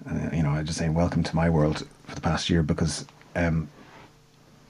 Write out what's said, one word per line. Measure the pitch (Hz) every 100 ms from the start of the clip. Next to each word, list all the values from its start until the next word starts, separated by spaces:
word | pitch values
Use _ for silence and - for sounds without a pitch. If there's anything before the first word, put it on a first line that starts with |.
| -
Uh, | 80 76 82
you |
know, | 76
I | 76
just | 78 82
saying, | 82
"Welcome | 80 87 85
to | 80 80
my | 85
world | 80 76 76 - - -
for | -
the |
past | 85 80 -
year," | 85
because, | 76 85 82 - - - - 90
um, | 85 80 73 - - - - _ _ _ _ -